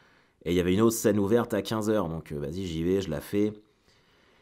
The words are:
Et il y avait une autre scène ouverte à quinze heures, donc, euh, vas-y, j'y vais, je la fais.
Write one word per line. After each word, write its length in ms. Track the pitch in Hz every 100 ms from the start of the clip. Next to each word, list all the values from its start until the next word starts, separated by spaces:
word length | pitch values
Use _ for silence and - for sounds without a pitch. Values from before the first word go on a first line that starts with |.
| _ _ _ _
Et 80 | -
il 40 | 90
y 40 |
avait 140 | 90
une 80 | 95
autre 140 | 117 113
scène 220 | 117 101
ouverte 360 | 98 117 110
à 80 | 101
quinze 280 | - 110 104
heures, 180 | 107 85
donc, 240 | 80 -
euh, 60 | 73
vas-y, 280 | 71 90 92
j'y 160 | 80
vais, 180 | 85 98
je 80 | 90
la 120 | 73
fais. 320 | - 101 107 107 - _ _ _ _ _ _ _